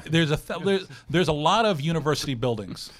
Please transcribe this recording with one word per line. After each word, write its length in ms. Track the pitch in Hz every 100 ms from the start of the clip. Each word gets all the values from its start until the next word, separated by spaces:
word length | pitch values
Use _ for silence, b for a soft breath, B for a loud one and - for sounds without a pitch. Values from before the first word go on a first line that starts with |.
| -
there's 240 | 160 160
a 80 | 147
th-, 220 | - 175
there's, 240 | 180 196 175 135 B
there's 180 | 156 175
a 60 |
lot 320 | 151 151 208 220
of 160 | 165
university 540 | 151 165 143 147 - 123
buildings, 560 | 127 110 95 - - -